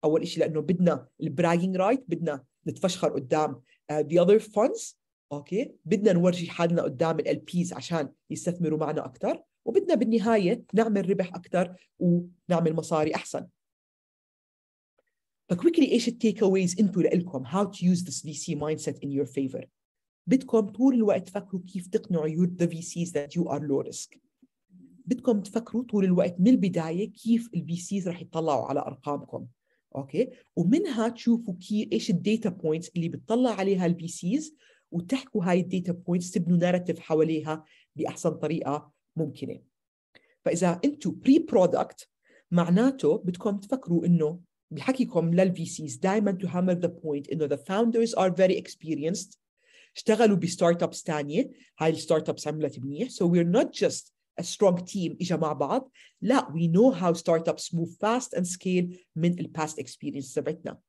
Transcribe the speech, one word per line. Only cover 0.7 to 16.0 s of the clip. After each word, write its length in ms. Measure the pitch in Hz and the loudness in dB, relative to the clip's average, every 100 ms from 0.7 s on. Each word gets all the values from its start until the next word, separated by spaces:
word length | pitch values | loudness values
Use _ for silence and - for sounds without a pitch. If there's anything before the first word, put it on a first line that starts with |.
| 175 175 147 - _ | 2 4 2 -6 _
البراجينج 540 | 160 131 170 175 185 185 | -8 0 2 2 0 0
رايت، 300 | 190 262 - | 2 0 -2
بدنا 360 | 165 160 143 _ _ - | -4 -4 -6 _ _ -10
نتفشخر 420 | 131 190 180 160 | -4 -4 0 -2
قدام، 520 | - 127 160 151 143 _ _ _ | -2 -2 0 0 -4 _ _ _
آه، 120 | 151 | -4
the 240 | 147 165 175 | 2 4 6
other 180 | 214 | 6
funds، 520 | 214 - 247 453 - - _ _ _ | 4 0 2 0 -10 -16 _ _ _
أوكي؟ 400 | 143 143 190 285 - - | -12 -6 -4 -4 -8 -2
بدنا 280 | 196 208 | 2 4
نورجي 360 | 180 180 180 170 | 4 4 2 -6
حالنا 320 | - 170 170 | -2 2 2
قدام 380 | 147 131 160 160 | 0 0 0 0
ال 80 | - | -2
إل 120 | - | -2
بيز 340 | - 175 175 | -2 -4 -4
عشان 360 | 151 - 170 139 _ _ | -6 -4 -4 -4 _ _
يستثمروا 500 | 156 - 170 165 156 | -8 -6 -2 -2 0
معنا 260 | 151 151 - | -2 -4 -6
أكتر، 380 | - 208 311 _ _ - | -6 -6 -6 _ _ -2
وبدنا 300 | 285 392 302 | 0 2 2
بالنهاية 680 | 220 226 202 226 180 - - | 2 2 2 2 2 0 -2
نعمل 360 | 190 226 202 180 | 0 2 2 0
ربح 260 | 196 180 - | 0 0 -6
أكتر 400 | - 175 180 - _ _ | -4 -2 -2 -6 _ _
ونعمل 760 | 180 175 175 _ - 170 170 | 2 2 0 _ -2 2 2
مصاري 420 | 165 160 165 156 151 | 0 0 0 0 -2
أحسن. 320 | - 143 - _ _ _ _ _ _ _ _ _ _ _ _ _ _ _ _ _ _ _ _ | -6 -10 -10 _ _ _ _ _ _ _ _ _ _ _ _ _ _ _ _ _ _ _ _
فquickly 380 | 180 320 339 262 | 0 2 4 4
إيش 160 | 233 | 4